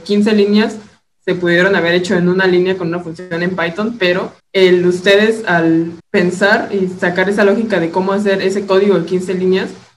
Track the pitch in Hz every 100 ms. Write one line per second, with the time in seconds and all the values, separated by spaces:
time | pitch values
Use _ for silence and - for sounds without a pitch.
0 | - 208 208 214 202 208 226 - - _
1 | _ _ - 175 175 170 190 190 170 175
2 | 175 185 175 185 185 180 180 190 165 175
3 | 170 165 180 170 180 180 170 175 220 233
4 | 180 180 220 - _ 196 185 180 175 180
5 | 196 202 214 226 - 170 165 165 170 -
6 | - 202 175 175 202 226 - 202 185 -
7 | 180 175 185 208 202 226 220 180 165 185
8 | 190 196 208 190 190 202 202 190 202 180
9 | 165 180 185 180 185 190 220 - -